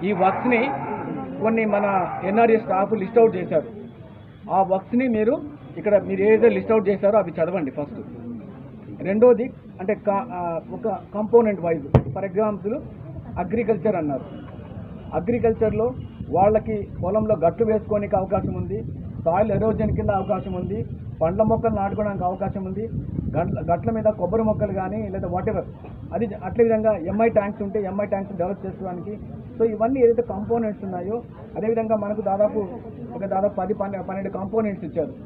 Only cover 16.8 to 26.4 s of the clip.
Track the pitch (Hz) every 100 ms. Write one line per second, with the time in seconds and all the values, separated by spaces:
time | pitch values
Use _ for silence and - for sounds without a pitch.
16.8 | 202 - 175 208 214 208 165 165 226 214
17.8 | - 208 101 95 131 196 - 92 - -
18.8 | - - - - 165 170 220 196 220 208
19.8 | 214 202 214 196 185 - 196 180 - 147
20.8 | 160 - - - 160 190 220 226 226 214
21.8 | 196 196 208 196 180 185 190 196 185 190
22.8 | 226 - - - - 151 180 196 - 170
23.8 | 220 220 220 214 175 220 220 208 208 190
24.8 | 185 214 208 185 180 180 190 175 - -
25.8 | - - - 175 226 196